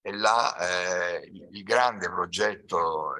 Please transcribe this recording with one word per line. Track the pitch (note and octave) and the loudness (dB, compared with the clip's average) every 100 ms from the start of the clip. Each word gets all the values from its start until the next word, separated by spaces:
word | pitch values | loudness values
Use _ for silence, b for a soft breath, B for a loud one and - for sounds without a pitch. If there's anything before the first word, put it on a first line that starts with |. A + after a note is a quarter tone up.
è | G2 | -10
là, | G#2 A2 A#2 A#2 - | 0 4 4 2 0
eh, | F2+ F2+ F2+ F2+ F2 E2 C#2+ | 0 0 0 0 0 -4 -8
il, | F#2 - | -16 -16
il | G2+ | -10
grande | G2 A#2+ B2 G#2 F2+ | 0 4 4 0 -4
progetto, | F2+ F2 F2 G#2+ G2 - F2 E2 D#2+ D#2 | -4 -2 0 0 -2 -2 0 0 -2 -4